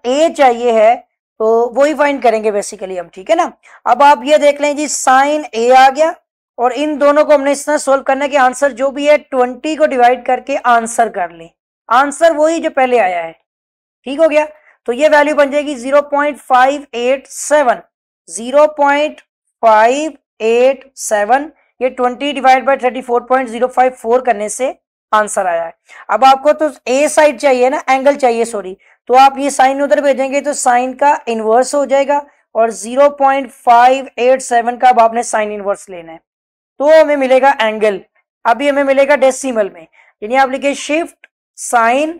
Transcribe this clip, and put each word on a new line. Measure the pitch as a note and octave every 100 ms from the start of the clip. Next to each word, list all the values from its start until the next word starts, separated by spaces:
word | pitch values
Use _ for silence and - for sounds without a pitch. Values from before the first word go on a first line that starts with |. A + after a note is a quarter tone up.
| A#3+
A | C4+ E4 -
चाहिए | C4+ A#3 A#3+
है | A3+ G#3+ B3 _ _ _ -
तो | A3 A3+ A#3+ A#3
वही | C#4+
फाइंड | C#4 D4 C#4
करेंगे | A3+ A3 G#3+
basically | G3+ F#3 G3+ F#3+ F#3
हम, | E3+
ठीक | - F#3+
है | E4
ना। | D4+ - _ - -
अब | A#3
आप | C#4+ C#4+
ये | B3 D4+
देख | C#4+ C#4+
लें | D4 C#4+
जी, | D4+
sine | - - C4 C#4 D4+ D4+
A | A3 A#3+ C4
आ | C4+
गया | C4 D#4+ F4 _ _ _ -
और | A#3+
इन | C4+ D4+ D4
दोनों | C#4+ D4
को | C#4+
हमने | C#4+ C4+
इस | C#4 -
तरह | D4+
सॉल्व | C4+ C4+
करना | C4 C4+
है | C#4+
कि | C#4+
आंसर | B3+ B3+ C#4
जो | A3+ C4+
भी | C4+ C#4+
है | D4
ट्वेंटी | D4 C4 B3 B3+ D4+ D4+
को | D4+
डिवाइड | B3+ A#3+ B3+ B3
करके | B3+ B3 C#4 B3
आंसर | A#3 A3+ - A3+
कर | G3 F3
लें, | E3+ E3 _ _ _ -
आंसर | A#3 C#4+ C#4 E4 D#4+
वही | D#4 E4
जो | D#4+
पहले | - B3+ B3
आया | F#3 F3
है, | E3 E3 _ _ _ _ _ _ B3
ठीक | C#4
हो | D#4+
गया। | D4+ D4+ - _ _ -
तो |
ये | A#3+ D4+
वैल्यू | D4 D4
बन | D4 C#4+
जाएगी | D4 D4 C4+
ज़ीरो | B3 C#4+ C#4+
पॉइंट | C#4+ D4 C4+
फ़ाइव | - B3+ C4 C#4+ C#4+ A#3
एट | B3 C4+ -
सेवन, | - - D4+ C4 F#3+ - _ _ _ -
ज़ीरो | E3 A#3 C#4 D4+ D4+
पॉइंट | C#4+ C#4+ D4+ - _ _ _ -
फ़ाइव | A3+ G#3+ A3+ C4+ D#4 - _ -
एट | A3 A#3 B3+ C4+ - -
सेवन, | - G#3 G#3 C4 D4+ _ _ -
ये | B3+
ट्वेंटी | B3+ B3 A#3+ C#4+
divide | C#4 C4 C4 B3+
by | C#4
थर्टी | B3 B3+
फ़ोर | B3+ A#3+ A#3
पॉइंट | C4 B3+
ज़ीरो | A#3 B3
फ़ाइव | B3+ B3+
फ़ोर | B3+ A3+ A#3+
करने | A#3+ G#3 G#3
से | - C4 F4+ _ _ -
आंसर | G#3+ G#3 - F#3
आया | E3+
है। | E3 - _ - -
अब | G#3+
आपको | C4 C4+ C#4+
तो | D4+ D4+
A | C4 - C4 D4
साइड | - D4+ A3+
चाहिए | C#4+ B3+ B3
ना, | D4+ -
एंगल | C4+ C4+ C#4+
चाहिए, | B3+ A#3
सॉरी, | A3+ G#3 F#3 F#3+ _ _ -
तो |
आप | B3 C4+ C4
ये | C#4
साइन | C4+ C4 C#4
उधर | C#4+ D4
भेजेंगे | C#4+ B3+ C4+ C#4
तो | C#4
साइन | C#4 C4 B3 B3+
का | B3+ C#4+ D4 -
इनवर्स | A3+ A3 A3+ B3+
हो | D4 C4+
जाएगा | C4+ C#4 C#4+ C#4+ _ _
और | A3+ A3+
ज़ीरो | A3 A3 B3+ C#4+ C#4+
पॉइंट | C4+ C#4 B3+
फ़ाइव | - - A#3 B3 C4+ C4 -
एट | A#3+ C4
सेवन | - A#3+ A#3 A#3+
का | B3+
अब | A#3
आपने | A3+ A3+
साइन | A#3+ A3+ G#3+
इनवर्स | G#3 G3 G3 -
लेना | F3+ E3
है, | E3 _ _ _ _ _ -
तो | C#4 D#4+
हमें | D4+ D4
मिलेगा | C4 C4 C4+ C#4
एंगल। | A3 G#3+ G#3+ F#3+ - _ _ _
अभी | A3+ A#3 C#4+
हमें | C#4
मिलेगा | C#4 C4+ C#4 C#4+
डेसिमल | C4 B3+ C4+ A3+ G3
में, | E3+ D#3+ _ _ -
यानी | G#3 C4
आप | C4+
लिखे | C4+ C#4 C#4
shift | - D4+ E4+ _ _ _ _ -
sine | - A#3+ A3+ B3+ D#4